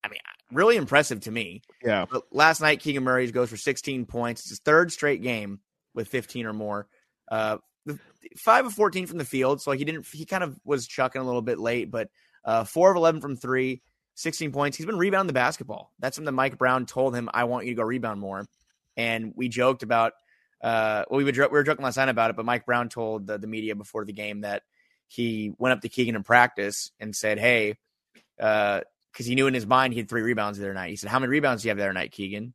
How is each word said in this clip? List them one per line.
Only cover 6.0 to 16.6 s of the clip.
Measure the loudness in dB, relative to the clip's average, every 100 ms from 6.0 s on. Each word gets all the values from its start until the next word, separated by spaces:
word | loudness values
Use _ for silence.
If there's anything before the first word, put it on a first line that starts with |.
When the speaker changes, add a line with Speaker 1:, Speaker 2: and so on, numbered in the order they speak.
| -4
Speaker 1:
fifteen | -4 -6 -8 -8
or |
more. | -6 -6 -6 -8 _ _ _ -6
Uh, | -2 -2 -4 _ _ -12
the, | -12 _ _ -20 -4
five | 4 4 4
of |
fourteen | 2 2 2 -6
from | -6
the | -4
field, | 0 2 2
so | -2
he | -2
didn't, | -2 -6 -10
he | -14
kind | -6 -4 -4
of | -6
was | -4 -4 -2
chucking | -2 -2 0
a | -2
little | -2
bit | -2 -2
late, | -2 -2 -4
but, | -6 -8 _ _ _ 0
uh, | 0
four | 0 6 6
of | 8
eleven | 4 4
from | -4 -6
three, | -2 0 0 -4 _ _ _
sixteen | -8 -8 -4 -6
points. | -2 -2 -2
He's | -6
been | -2
rebounding | 0 0 0
the |
basketball. | 0 0 -2 -12 -12 -14 _
That's | -8 -6
something | -4
Mike | 0 -2
Brown | 2